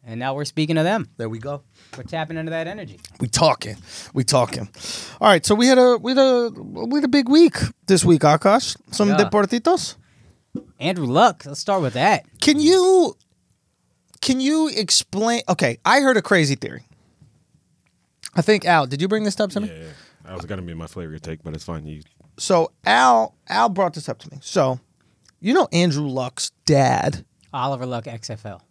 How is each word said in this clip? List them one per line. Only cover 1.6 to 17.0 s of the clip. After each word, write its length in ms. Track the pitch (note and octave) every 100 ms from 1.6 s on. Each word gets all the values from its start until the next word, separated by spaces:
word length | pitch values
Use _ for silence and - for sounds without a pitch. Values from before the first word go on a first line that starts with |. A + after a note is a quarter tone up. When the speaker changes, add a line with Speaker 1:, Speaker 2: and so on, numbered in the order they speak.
| _ _ _ -
Speaker 1:
We're 60 |
tapping 320 | - D#3+ D#3+ D#3+
into 120 | D#3+
that 160 | E3 E3
energy. 320 | G#3 F3 - - -
Speaker 2:
We 80 | B2
talking. 480 | B2 D#3+ B2+ G#2+ G2+ - - -
We 100 | -
talking. 440 | A#2+ C#3 A#2 B2 G#2+ - - - - -
All 80 | A3
right, 160 | F#3
so 100 | -
we 120 | G#3 B3
had 100 | B3+
a, 200 | B3 A#3+
we 140 | A3+
had 60 | C4
a, 300 | C4+ B3 A#3
we 460 | - - - A#3 C#4+
had 60 |
a 40 | C#4
big 200 | C#4+ A#3+
week 280 | D4 E4+ - - - -
this 180 | F#3
week, 180 | - D#3+
Akash. 540 | D3+ D3+ G3 A3 - - _
Some 200 | - G#3
Speaker 1:
Yeah. 60 | G3
Speaker 2:
deportitos. 760 | G3+ G#3 G3+ A#3+ E4 F4+ - - _ _ _ _ _ - - _
Speaker 1:
Andrew 240 | C#3+ F3+ C3+
Luck, 360 | C#3 A#3+ -
let's 160 | C#3+ C#3+
start 220 | - G3
with 100 | C#3+
that. 300 | A#2+ E3+ G3+ - _
Speaker 2:
Can 180 | - D4
you, 580 | D4+ F#4 F4+ F#4+ D#4+ - _ _ _ _ _ _ _ _ _ _
can 180 | - C4
you 280 | C4 D#4 D#4
explain? 760 | A3 G3+ - - F#3+ A3 A#3 -
Okay, 300 | F3+ C3+ A#2
I 160 | - B3+
heard 160 | C4+ A#3
a 60 |
crazy 320 | - G3+ D3
theory. 320 | C#3 - - _ _